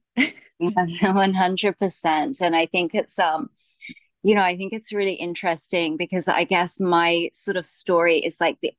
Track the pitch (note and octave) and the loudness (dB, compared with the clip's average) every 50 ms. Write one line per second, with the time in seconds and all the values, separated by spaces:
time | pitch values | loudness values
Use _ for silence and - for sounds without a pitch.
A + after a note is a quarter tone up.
0 | _ _ _ A#3 C#4+ E4 - - - _ _ - E3+ F3+ G#3 F#3 F3+ E3+ E3+ E3+ | _ _ _ -2 -2 -2 -4 -10 -20 _ _ -4 -4 -2 0 0 -2 -2 -2 0
1 | A3 F#3+ F#3+ G3+ F#3+ G3 F#3+ F#3 F#3 F3+ F#3+ - G#3 G3+ F3+ - G3+ F3+ - - | 0 2 4 2 2 2 2 2 0 0 0 0 0 -2 0 0 -2 -4 -2 -2
2 | - E3 D#3 D#3 D3 C#3 C3+ - F3+ E3+ E3 E3 E3 - - F3+ F3 D#3+ - G#3 | -2 0 0 0 0 -2 -2 -2 0 2 2 2 0 0 0 -2 -2 0 -2 -2
3 | - - - - F#3 E3 D3+ A#2+ - - _ _ _ _ _ _ - - - - | -4 -2 -2 0 0 0 0 -2 -6 -10 _ _ _ _ _ _ -20 -20 -20 -20
4 | _ _ _ _ - G3 G#3+ G#3 F#3+ F3+ F3+ F3+ F#3+ F#3+ A3 A3+ - - G#3+ G3+ | _ _ _ _ 2 4 4 4 4 2 0 -2 -6 -8 -8 -10 -10 -6 -4 -2
5 | G3 G3 F3+ - E3+ F3 E3+ - G3+ F3+ E3 D#3+ - - F#3+ F3 E3+ D#3 D#3+ D#3 | -2 -2 -2 -4 -6 -8 -6 -4 -2 -2 -2 -2 -4 -4 -2 0 0 0 -2 -4
6 | F3 - F#3 F3+ - F#3+ - D3+ F3 - F#3+ F3 F3+ E3+ - - F#3+ F3+ F3 E3+ | -4 -4 -4 -2 0 0 0 0 0 2 0 0 0 -2 -2 -2 0 2 4 4
7 | E3+ E3+ E3+ E3+ E3+ - - - - G3+ G3 F#3 E3+ - - - - - F3+ E3+ | 4 4 2 0 -2 -4 -8 -8 -6 -4 -4 -4 -6 -8 -12 -8 -2 2 2 4
8 | E3+ F3 E3 D#3 - E3 - - E3+ D#3+ - - - - - | 4 4 4 2 0 -2 -2 -2 -2 -2 -2 -4 -6 -6 -2